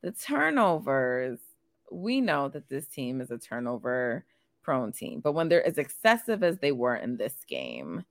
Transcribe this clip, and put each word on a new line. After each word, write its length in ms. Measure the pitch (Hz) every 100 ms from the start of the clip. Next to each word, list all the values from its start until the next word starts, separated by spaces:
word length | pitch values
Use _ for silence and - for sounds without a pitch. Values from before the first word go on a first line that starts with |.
The 120 | -
turnovers, 1300 | - - 285 311 294 208 160 135 135 127 127 127 123 - _ _ _ -
we 300 | 180 190 262
know 280 | 247 147 139
that 200 | 147 139
this 200 | 135 139
team 320 | - 127 131
is 100 | 123
a 80 | 120
turnover 840 | - 117 123 120 123 127 123 113 - _ _ _
prone 300 | - 135 113
team, 280 | - - 117
but 120 | 147
when 160 | 151 165
they're 180 | 170 -
as 120 | 156
excessive 640 | 139 - 220 233 - 214
as 160 | 180 156
they 140 | 143
were 240 | 131 123 120
in 200 | - 123
this 200 | 107 - -
game 580 | 67 64 60 71 85 180